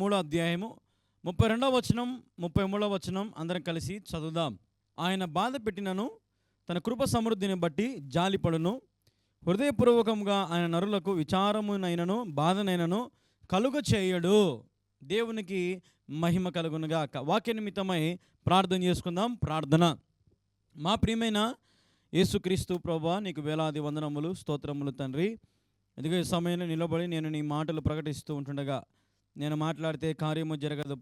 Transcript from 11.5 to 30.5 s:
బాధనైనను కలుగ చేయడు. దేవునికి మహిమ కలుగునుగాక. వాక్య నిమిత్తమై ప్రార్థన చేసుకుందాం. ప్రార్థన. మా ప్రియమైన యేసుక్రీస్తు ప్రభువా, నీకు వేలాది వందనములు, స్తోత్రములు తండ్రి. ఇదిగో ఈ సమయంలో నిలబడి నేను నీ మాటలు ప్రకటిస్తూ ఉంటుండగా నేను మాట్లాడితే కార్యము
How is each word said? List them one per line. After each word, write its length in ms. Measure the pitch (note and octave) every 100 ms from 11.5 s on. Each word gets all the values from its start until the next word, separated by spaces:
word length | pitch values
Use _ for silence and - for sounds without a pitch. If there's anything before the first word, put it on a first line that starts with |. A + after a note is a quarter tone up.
| G#3+ G#3 G3+ F#3 E3+ F3 G#3+ A3+ C#3+
బాధనైనను 600 | D#3+ F#3+ G3+ F3+ E3+ G3 B3 _ _ _ -
కలుగ 240 | F#3 B3+ C#4+ A3+
చేయడు. 480 | A3 F#3 F3+ E3+ G#3 F#3+ A2+ - _ _ _
దేవునికి 580 | C3+ G3+ A#3 A3 F#3 F#3+ F3+ F#3 - _ - D3
మహిమ 280 | E3+ F3 F3+ F3
కలుగునుగాక. 560 | E3 D#3 D#3 D#3+ D3 C3+ C#3
వాక్య 240 | G#3 A3+
నిమిత్తమై 460 | A3 G#3 G3+ F#3+ F3 D#3 F3+ - _ -
ప్రార్థన 340 | F3+ F#3 F#3 F3+
చేసుకుందాం. 420 | D#3+ F3+ F3 A#3 A#3
ప్రార్థన. 420 | - D#3 D3+ D#3 E3+ C#3 _ _ _ _ _ _ _ D3+
మా 180 | D#3+ A3
ప్రియమైన 360 | G#3 A3+ A3+ G#3 A3 C#4 _ _ _ _ _
యేసుక్రీస్తు 600 | D#3 F#3 G3+ F#3 F#3 - F3+ E3
ప్రభువా, 300 | D#3+ D#3 F#3 G3+
నీకు 160 | D3+ D3
వేలాది 360 | D#3 D#3 D3+ D3
వందనములు, 440 | D3+ D3+ D3 D#3+ F#3
స్తోత్రములు 540 | - D3 D3 C#3+ C#3 C3
తండ్రి. 260 | C3+ C3+ F#3+ A3+ _ _ _ _ _ -
ఇదిగో 200 | C#3+ F3+
ఈ 40 | E3
సమయంలో 340 | F3+ F3 F3 F3
నిలబడి 340 | D#3+ E3+ E3 F3
నేను 220 | E3 D#3 D#3
నీ 60 | D3+ D3
మాటలు 280 | D#3+ D#3 D3+
ప్రకటిస్తూ 420 | D#3 D#3 C#3 - D3
ఉంటుండగా 400 | C3+ C#3+ C#3 C3 - _ _ _ _ -
నేను 200 | D3 D3+ D#3
మాట్లాడితే 440 | D3 D#3+ D3+ D#3+ D#3
కార్యము 320 | D#3 D#3 D#3